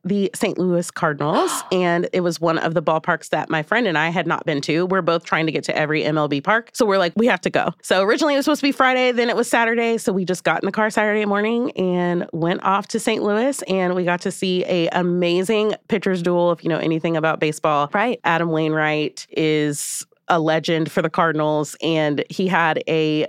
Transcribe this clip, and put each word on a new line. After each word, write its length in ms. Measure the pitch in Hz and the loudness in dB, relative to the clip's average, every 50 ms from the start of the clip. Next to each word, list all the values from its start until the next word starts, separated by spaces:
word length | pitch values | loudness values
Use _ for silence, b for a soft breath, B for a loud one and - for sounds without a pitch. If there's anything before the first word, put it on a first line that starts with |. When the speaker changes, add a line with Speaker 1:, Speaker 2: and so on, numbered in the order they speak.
Speaker 1:
the 300 | - 180 202 202 196 - - | -4 -2 0 0 0 -2 -2
Saint 240 | - - 196 - - | -2 -2 -2 0 0
Louis 320 | 180 185 175 170 175 - | 0 0 0 0 -2 -4
Cardinals, 720 | - - - 160 147 143 147 151 175 254 370 359 - - - | -4 -2 -2 -2 0 0 0 0 2 2 0 0 -2 -6 -4
<gasps> 40 | - | -2
and 380 | 185 185 180 170 170 170 175 - | 0 2 2 2 2 0 0 0
it 100 | - 185 | 0 0
was 180 | 175 175 165 - | 0 0 -2 0
one 180 | 165 170 160 156 | 0 0 0 0
of 160 | - 165 160 | 0 0 0
the 80 | 175 | 0
ballparks 460 | 160 170 160 160 - - 170 160 - - | 0 0 0 0 0 0 -2 -2 -2 -2
that 200 | - 156 - - | -2 -2 -2 -2
my 140 | 165 156 | -2 -4
friend 240 | 151 - 214 233 247 | -2 -2 -2 0 0
and 100 | 196 165 | 0 0
I 120 | 147 156 165 | 0 0 0
had 180 | 165 185 165 | 0 -2 -2
not 180 | 165 160 - - | -2 -2 -2 -2
been 160 | 170 156 135 | -2 -2 -2
to. 220 | - - 151 160 180 | -2 -2 0 0 0
We're 140 | 185 190 190 | 0 0 0
both 220 | 175 170 165 170 | 0 0 0 -2
trying 240 | - - - 156 160 | -2 -2 -2 -2 0
to 60 | 160 | 0
get 100 | 139 139 - | -2 -2 -4
to 120 | - - | -4 -2
every 260 | - 156 147 156 156 | -2 0 0 0 0
M 160 | - 151 156 156 | 0 0 0 0
L 80 | 151 | 0
B 140 | 147 143 139 | 0 -2 -2
park, 300 | 143 196 214 226 233 - | 0 0 0 0 -2 -4
so 120 | - - 240 | -2 0 0
we're 120 | 208 196 196 | 2 2 2
like, 140 | 175 170 - | 2 0 0
"We 140 | 214 226 247 | 2 2 2
have 120 | 196 180 | 2 0
to 80 | - 185 | 0 -2
go." 220 | - 135 - 175 170 - | 0 0 0 -2 -4 -4
So 200 | - - 196 185 | -4 0 0 2
originally 320 | 196 202 233 277 311 294 285 | 2 2 2 2 2 0 0
it 40 | 277 | 2
was 80 | 277 | 2
supposed 160 | 320 294 277 | 0 0 2
to 40 | - | 0
be 60 | 277 | 0
Friday, 400 | 269 - 262 254 254 254 254 254 | 2 2 2 4 4 2 2 2
then 180 | 247 226 233 240 | 2 2 0 0
it 60 | 208 | 0
was 120 | 196 240 - | 0 0 2
Saturday, 480 | - 240 233 226 233 233 233 233 226 | 2 2 2 2 0 0 0 0 0
so 160 | 226 - 240 | -2 -2 -2
we 120 | 190 202 185 | -2 -2 -2
just 180 | 165 185 - | -2 -4 -2
got 180 | - 175 160 175 | 0 0 0 0
in 60 | - | 0
the 60 | 196 | -2
car 180 | - 220 214 214 | 0 0 0 0
Saturday 340 | - 226 214 214 208 214 214 | 2 2 2 2 2 0 0
morning 460 | 208 202 202 208 220 233 233 247 - - | 0 0 0 0 0 0 0 -2 -2 -2
and 500 | - 185 180 180 180 175 175 175 175 - - | -2 -2 0 0 0 0 0 0 -2 -4 -4
went 320 | - 160 160 170 190 - - | -4 -2 0 0 0 0 0
off 240 | 190 190 202 202 - | 0 0 0 0 -2
to 100 | - 220 | -6 -4
Saint 240 | - 247 220 - | -2 -2 -2 0
Louis, 400 | - 208 208 214 233 277 277 - - - | 0 0 0 0 0 0 -2 -4 -4 -2
and 260 | 190 190 180 180 180 | -2 0 0 0 0
we 80 | 185 | 0
got 180 | 175 170 175 175 | 0 0 0 0
to 100 | - 196 | -2 -4
see 320 | 175 - - 185 180 180 - | -6 -4 -2 -2 0 0 0
a 240 | - 185 175 165 - | 0 0 0 0 0
amazing 880 | - - 175 180 175 180 175 170 175 180 185 175 226 208 214 214 196 - _ | 0 0 0 0 0 0 2 2 2 0 0 0 0 0 0 0 -2 -4 _
pitcher's 340 | - 226 196 - 196 185 180 | -4 -4 -2 0 -2 -2 0
duel, 300 | 165 180 175 175 175 175 | 0 0 2 2 2 2
if 140 | 170 160 - | 0 0 -2
you 40 | 165 | -2
know 100 | 160 - | -2 0
anything 380 | - 156 165 160 151 165 165 | 0 0 -2 0 -2 -2 0
about 220 | 156 156 160 151 - | 0 0 0 0 0
baseball. 520 | 165 151 151 - - 160 151 143 147 147 - | 0 -2 -2 0 0 0 2 2 0 0 0
Speaker 2:
Right. 240 | 202 214 247 240 - - | 0 0 0 -2 -2 0
Speaker 1:
Adam 260 | - 165 165 170 170 | 0 2 2 2 0
Wainwright 800 | 160 156 156 156 156 156 151 151 156 151 151 - - - - - | 0 0 0 0 0 0 0 0 0 0 -2 -4 -6 -10 -16 -8
is 760 | - - 160 156 156 151 151 147 147 - - - - - - - _ _ _ - | -2 0 0 2 2 2 0 0 -2 -4 -6 -8 -8 -10 -12 -14 _ _ _ 0
a 120 | 180 165 | 0 2
legend 500 | 156 156 156 160 156 - 165 160 160 151 | 2 2 0 0 0 0 0 0 -2 -2
for 120 | - 196 | -2 -2
the 80 | 165 160 | -2 0
Cardinals, 680 | - - 175 165 156 156 151 151 151 151 156 151 - - | 0 2 2 2 2 0 0 0 0 0 -2 -4 -6 -6
and 420 | - 156 165 156 156 151 147 135 - - | -2 -2 0 2 0 0 0 -2 -4 -4
he 160 | - - 190 185 | -4 -2 -2 0
had 340 | 180 165 170 160 151 127 - - | 2 2 2 2 0 -2 -2 -2
a 380 | 160 160 156 156 151 156 - | 0 0 0 0 0 0 -2